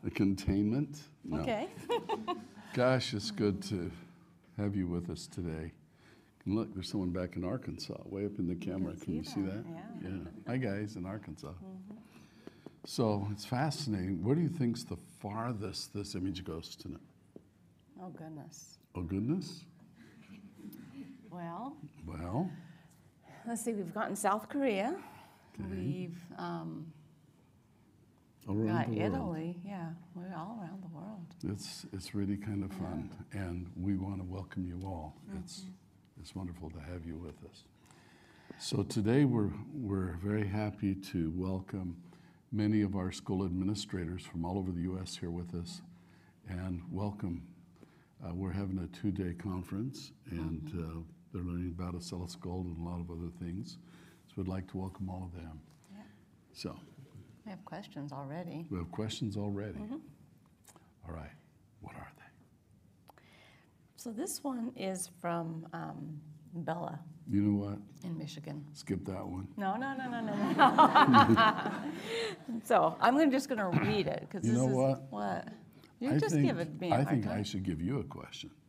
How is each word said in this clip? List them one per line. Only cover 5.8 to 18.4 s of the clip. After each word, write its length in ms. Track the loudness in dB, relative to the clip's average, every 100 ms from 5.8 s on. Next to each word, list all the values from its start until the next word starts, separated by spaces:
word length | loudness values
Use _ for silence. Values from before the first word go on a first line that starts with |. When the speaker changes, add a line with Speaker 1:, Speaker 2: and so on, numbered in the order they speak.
| -20 _ -20 -20 -20 _
Speaker 1:
And 100 | 0
look, 180 | 2 2
there's 160 | -4 -4
someone 220 | -2 0
back 240 | 0 -2
in 80 | -2
Arkansas, 540 | -2 -2 -4 -8 -6 -8
way 220 | -6 -4 -2
up 120 | 0
in 80 | -2
the 80 |
Speaker 2:
You 60 | 0
can 120 | -2
Speaker 1:
camera. 180 | -2 -2
Can 80 | -4 -4
Speaker 2:
see 60 |
Speaker 1:
you 100 | -4
see 160 | -2 -2
Speaker 2:
that, 240 | -2 -2
Speaker 1:
that? 200 | -6 -10 -10 -10
Speaker 2:
yeah. 40 | -6
Speaker 1:
Yeah. 100 | -6 -8 -10 -4
Hi, 100 | -2
guys 380 | 0 0 -4
in 100 | -6
Arkansas. 440 | -6 -6 -8 -10 -10
Speaker 2:
Mm-hmm. 480 | -12 -12 -14 -14 -16 -18 -20 -20 -20 -20 -18 -20 -18
Speaker 1:
So 420 | -10 2 4 4 0
it's 120 | -4
fascinating. 760 | -2 0 0 0 -2 0 0 0
What 140 | 4 4
do 60 |
you 60 | 4
think's 360 | 2 2 0
the 140 | -4 -10 -10 -12
farthest 720 | -8 -4 -4 -2 -4 -6 -6
this 220 | -6 -4
image 300 | -2 -2 -2
goes 320 | -4 -8 -8 -12
tonight? 240 | -12 -12 -14 -20 -20 -20 -20 _ -20 -20 -20 -14
Speaker 2:
Oh, 100 | -14
goodness. 680 | -12 -12 -12